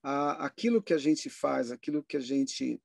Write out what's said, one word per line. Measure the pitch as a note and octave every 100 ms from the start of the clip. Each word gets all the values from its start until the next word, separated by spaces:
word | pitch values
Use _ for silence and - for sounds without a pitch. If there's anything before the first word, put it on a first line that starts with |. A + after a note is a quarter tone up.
a, | C#3 C#3 D3 - C#3
aquilo | - A#3 A3+
que | -
a | E3
gente | C#3+ D3+ C#3
faz, | - C#3+ C3+ A#2+
aquilo | B2 - D3
que | C#3+ D3
a |
gente | B2 C#3 C3+ - C3 A#2+